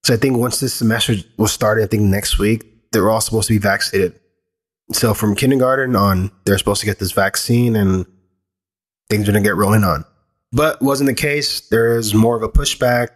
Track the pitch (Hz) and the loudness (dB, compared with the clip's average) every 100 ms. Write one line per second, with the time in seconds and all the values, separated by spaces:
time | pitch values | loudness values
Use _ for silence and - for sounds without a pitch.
0 | - 117 135 123 120 - 131 - 113 113 | -2 0 0 0 -2 -4 -6 -2 0 0
1 | - 107 - - 104 - 107 107 104 107 | 0 -2 -4 -2 -2 0 0 0 0 0
2 | 104 98 - - 101 113 - _ _ 113 | 0 0 -2 -2 0 -2 -6 _ _ 0
3 | 98 110 - 110 104 110 98 101 - 101 | 0 0 -2 -4 0 0 0 -2 -2 -2
4 | 92 - _ _ _ _ _ _ _ - | -2 -6 _ _ _ _ _ _ _ -2
5 | 113 104 107 101 131 135 127 131 131 117 | -2 0 -2 0 0 2 2 0 0 2
6 | 101 92 92 _ - 98 101 101 107 98 | 2 2 -2 _ -2 0 0 -2 -4 -4
7 | 95 - 98 - - 120 120 110 98 92 | -4 -2 -2 -2 -2 0 2 2 0 0
8 | 90 _ _ _ _ _ _ _ _ _ | -4 _ _ _ _ _ _ _ _ _
9 | _ 107 101 104 101 95 101 107 98 73 | _ -2 2 2 2 2 2 4 2 0
10 | - _ _ _ _ 120 156 - 135 139 | -6 _ _ _ _ -2 0 0 -2 0
11 | 139 120 151 147 139 - - 110 113 117 | 0 -2 -2 -2 -4 -8 -2 2 2 0
12 | 110 104 113 117 110 - 143 - 123 123 | 0 2 2 2 0 0 0 -2 0 0
13 | 120 | -2